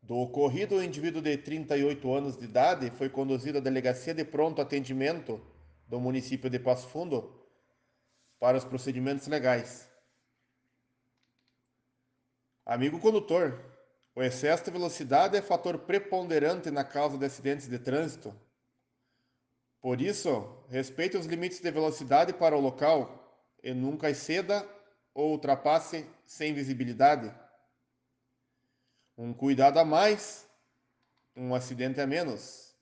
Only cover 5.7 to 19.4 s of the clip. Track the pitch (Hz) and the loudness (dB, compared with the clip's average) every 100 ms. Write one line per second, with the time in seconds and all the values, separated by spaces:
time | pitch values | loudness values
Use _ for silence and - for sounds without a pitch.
5.7 | _ _ 120 123 131 123 131 131 123 123 | _ _ -4 -2 -2 -4 -6 -4 -2 2
6.7 | 123 - 151 175 131 107 - _ _ _ | 0 0 -10 -4 -4 -4 -16 _ _ _
7.7 | _ _ _ _ _ _ _ 123 131 127 | _ _ _ _ _ _ _ 2 2 0
8.7 | 131 135 127 131 139 139 151 127 120 113 | -6 -4 -2 -2 -2 -2 0 2 2 -2
9.7 | - - _ _ _ _ _ _ _ _ | -14 -20 _ _ _ _ _ _ _ _
10.7 | _ _ _ _ _ _ _ _ _ _ | _ _ _ _ _ _ _ _ _ _
11.7 | _ _ _ _ _ _ _ _ _ - | _ _ _ _ _ _ _ _ _ -4
12.7 | 120 139 165 214 214 208 170 160 120 - | 0 0 2 4 2 2 2 2 -2 -14
13.7 | _ _ _ _ - 127 127 143 170 - | _ _ _ _ -2 -2 0 2 2 0
14.7 | 180 175 - 135 139 190 202 196 175 180 | -4 -4 -4 2 4 4 2 2 0 0
15.7 | 165 - 190 196 185 180 160 147 180 175 | -4 0 -2 0 -4 2 2 2 0 -2
16.7 | 143 139 147 147 139 135 135 135 143 135 | -4 -2 0 0 0 -4 -4 -4 -4 -6
17.7 | 120 123 135 160 - 110 101 _ _ _ | -8 -2 -2 -2 -6 -14 -16 _ _ _
18.7 | _ _ _ _ _ _ _ | _ _ _ _ _ _ _